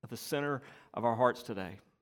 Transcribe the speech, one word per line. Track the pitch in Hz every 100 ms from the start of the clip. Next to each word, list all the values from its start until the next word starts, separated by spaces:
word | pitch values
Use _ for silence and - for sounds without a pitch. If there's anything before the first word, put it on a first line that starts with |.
| -
of |
the | 120
center | - 147 143 139 - - -
of | -
our | 117 117
hearts | 123 -
today. | - 101 92 95 _ _